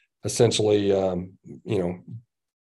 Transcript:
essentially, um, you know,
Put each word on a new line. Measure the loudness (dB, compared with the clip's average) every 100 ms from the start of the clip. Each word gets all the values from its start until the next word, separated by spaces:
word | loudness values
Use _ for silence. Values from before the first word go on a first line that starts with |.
| _ _
essentially, | -4 2 2 4 2 2 2
um, | 2 0 -2 -8 -16 -20 -16
you | -6 -4
know, | -2 -6 -12 -18 -18 _ _ _